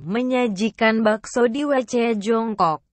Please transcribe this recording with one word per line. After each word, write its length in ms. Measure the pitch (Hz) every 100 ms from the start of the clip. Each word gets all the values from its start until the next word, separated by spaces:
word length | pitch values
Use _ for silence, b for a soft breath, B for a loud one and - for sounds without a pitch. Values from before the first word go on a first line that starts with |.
| 143
menyajikan 960 | 220 254 254 247 190 220 - 226 220
bakso 480 | 220 220 - - 240
di 160 | 226 294
W 80 | 269
C 320 | 247 247 233 220
jongkok. 720 | 202 226 226 208 170 151 _